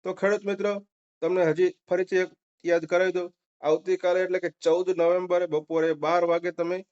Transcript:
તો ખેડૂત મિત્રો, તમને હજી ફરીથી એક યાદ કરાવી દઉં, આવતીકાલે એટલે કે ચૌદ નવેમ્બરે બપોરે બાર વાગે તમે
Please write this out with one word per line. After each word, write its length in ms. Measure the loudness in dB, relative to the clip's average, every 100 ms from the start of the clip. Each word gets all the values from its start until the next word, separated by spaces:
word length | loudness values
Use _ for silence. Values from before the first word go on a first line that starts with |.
તો 100 | -8
ખેડૂત 320 | -2 0 0 -2
મિત્રો, 400 | -4 -4 -4 -10 _ _ _
તમને 240 | -2 2 2
હજી 280 | 2 0 -2 _
ફરીથી 260 | -2 0 0
એક 140 | -2 _ _ _ 0
યાદ 200 | 0 2
કરાવી 260 | 0 2
દઉં, 220 | 0 -6 _ _ _
આવતીકાલે 600 | 0 0 0 0 2 0
એટલે 160 | 0 -2
કે 100 | -4
ચૌદ 400 | _ 0 2 0
નવેમ્બરે 580 | 2 2 2 0 -2 0
બપોરે 460 | -4 -2 -2 0
બાર 320 | 0 0 2 2
વાગે 260 | 0 -2
તમે 340 | -4 -4 -4 -8